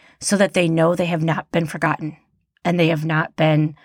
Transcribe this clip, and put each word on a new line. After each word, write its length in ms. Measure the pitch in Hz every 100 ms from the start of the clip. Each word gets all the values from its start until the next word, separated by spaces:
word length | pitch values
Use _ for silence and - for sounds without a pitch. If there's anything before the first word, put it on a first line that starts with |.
| _ -
so 160 | - 202
that 180 | 190
they 140 | 190 175
know 260 | 165 160
they 120 | 175 170
have 180 | 170
not 260 | 160 156 -
been 160 | 170 156
forgotten 500 | 175 156 - 151 151 _ _ _ _
and 140 | 180 175
they 100 | 160
have 160 | 156
not 300 | 160 156 -
been 400 | - 156 151 156 147